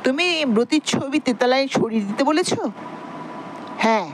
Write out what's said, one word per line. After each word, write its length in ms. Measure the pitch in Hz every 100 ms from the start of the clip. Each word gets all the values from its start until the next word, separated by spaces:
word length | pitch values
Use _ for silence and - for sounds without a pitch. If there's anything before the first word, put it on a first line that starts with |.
"তুমি 400 | 262 277 359 320
ব্রতীর 380 | 285 214 240 302 -
ছবি 340 | - 269 294
তেতলায় 480 | - 214 247 262 269
সরিয়ে 320 | - 226 220
দিতে 240 | 202 220
বলেছ?" 300 | 277 311 359 466 302 - - - - - - - - - - -
"হ্যাঁ।" 300 | 220 220 165